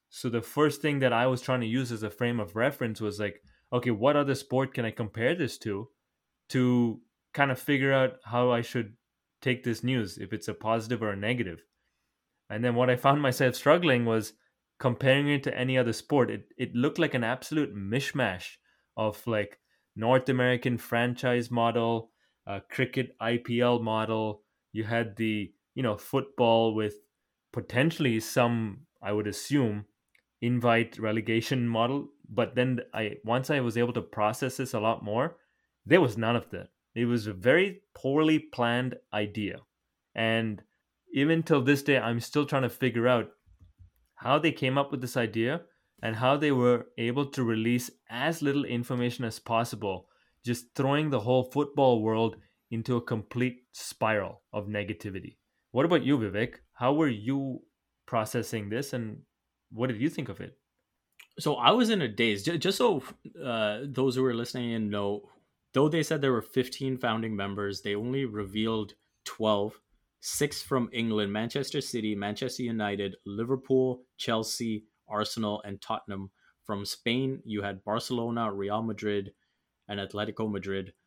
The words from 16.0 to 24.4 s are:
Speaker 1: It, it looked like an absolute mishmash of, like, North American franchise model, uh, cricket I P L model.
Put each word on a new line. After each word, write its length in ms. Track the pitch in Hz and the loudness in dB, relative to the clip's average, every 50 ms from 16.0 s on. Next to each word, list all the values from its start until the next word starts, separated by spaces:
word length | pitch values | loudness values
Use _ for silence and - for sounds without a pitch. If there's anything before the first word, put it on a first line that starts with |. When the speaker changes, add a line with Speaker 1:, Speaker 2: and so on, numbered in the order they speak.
| - - 147 139 120 107 | -2 2 4 4 4 4
Speaker 1:
It, 200 | 110 107 - _ - - | 0 -6 -8 _ -8 -6
it 180 | 127 - 90 | -6 -4 0
looked 240 | 120 127 151 156 - | 0 0 2 2 2
like 140 | 160 147 - | 0 0 0
an 100 | 127 113 | 0 0
absolute 500 | 110 127 127 - - 156 156 147 - 98 | 0 -2 -4 -6 -4 -2 -2 -2 -2 -4
mishmash 840 | 101 98 98 113 139 135 - - 143 123 101 90 90 - - - _ _ _ _ _ _ _ _ - | -8 -6 -2 -2 -2 -2 -2 -2 0 0 0 0 -4 -10 -14 -16 _ _ _ _ _ _ _ _ -2
of, 280 | 110 107 104 - - | -2 -2 -2 -4 -4
like, 320 | 120 113 104 101 - - _ _ _ _ _ _ _ _ | -2 0 0 0 -2 -8 _ _ _ _ _ _ _ _
North 320 | 104 110 117 131 131 131 - | -2 2 4 4 4 4 2
American 500 | 131 127 123 123 127 120 - 131 123 117 | 2 2 4 2 2 2 0 0 -2 -2
franchise 720 | - - 120 117 120 123 120 - - 123 123 123 120 120 | -4 -2 0 0 0 0 -2 -2 -2 0 0 0 0 -2
model, 600 | 120 117 117 117 113 117 113 117 117 113 - - _ _ _ _ _ _ _ | 0 2 2 2 2 2 2 2 0 -2 -4 -8 _ _ _ _ _ _ _
uh, 140 | - 101 95 - _ | -10 -10 -10 -10 _
cricket 460 | - - 131 127 - 135 123 - - _ | -2 -2 -2 0 0 -2 -4 -4 -6 _
I 160 | 110 113 120 120 | -2 0 0 0
P 240 | 120 - 120 120 | 0 0 2 4
L 180 | 120 123 120 120 | 4 4 4 4
model. 640 | 113 113 110 110 110 107 113 110 110 107 104 - | 2 0 0 0 0 0 0 0 0 -2 -4 -6